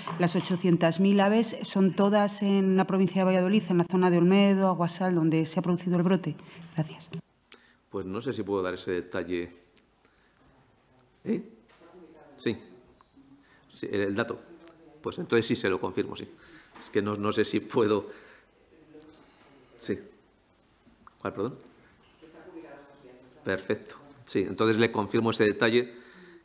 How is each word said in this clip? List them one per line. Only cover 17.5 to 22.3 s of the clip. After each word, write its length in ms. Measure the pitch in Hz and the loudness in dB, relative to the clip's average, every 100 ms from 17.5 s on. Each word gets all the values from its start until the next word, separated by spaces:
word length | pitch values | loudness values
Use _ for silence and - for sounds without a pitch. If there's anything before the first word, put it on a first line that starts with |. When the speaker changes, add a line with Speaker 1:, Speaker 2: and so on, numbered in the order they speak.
| 110 | -2
Speaker 2:
puedo. 480 | - - 107 107 - - - - _ _ _ 160 156 151 151 - _ _ _ _ _ - | -4 0 2 0 -2 -12 -20 -20 _ _ _ _ -20 -20 -20 -20 _ _ _ _ _ -14
Sí. 220 | - 98 - - _ _ _ _ _ _ _ _ - _ | -8 -8 -10 -20 _ _ _ _ _ _ _ _ -20 _
¿Cuál, 140 | 101 | -12
perdón? 220 | 95 110 - - _ _ _ _ _ 160 | -8 -8 -10 -20 _ _ _ _ _ -20